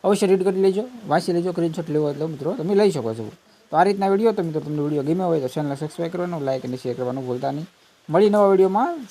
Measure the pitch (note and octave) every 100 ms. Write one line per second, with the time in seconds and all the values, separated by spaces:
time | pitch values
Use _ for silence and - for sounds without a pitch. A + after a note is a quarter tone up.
0 | F#3+ G3+ G3+ F#3 F#3 F#3+ F#3+ F#3+ B3 A#3+
1 | G3 D#3 F3 F3 F3 F3 E3+ D#3+ E3 D3+
2 | D3 C#3+ D#3 D3 D3 A#3+ D#3+ G3+ G#3 D3+
3 | A2+ A2+ G#2+ - _ _ _ D3+ F#3 G3+
4 | G3 G3 A3+ G#3 E3+ D#3 D3 D3+ D3 D3
5 | C#3 E3+ F#3 D#3+ B2+ D#3+ D3 C#3 D#3 -
6 | E3+ F3+ F3+ E3+ C3+ C3 B2+ B2+ C3 A#2+
7 | B2 B2+ B2+ B2 C3+ C#3+ E3+ _ _ _
8 | - D#3+ G#3 G#3 G3+ F#3+ F#3+ G3 C4+ E4+
9 | A#3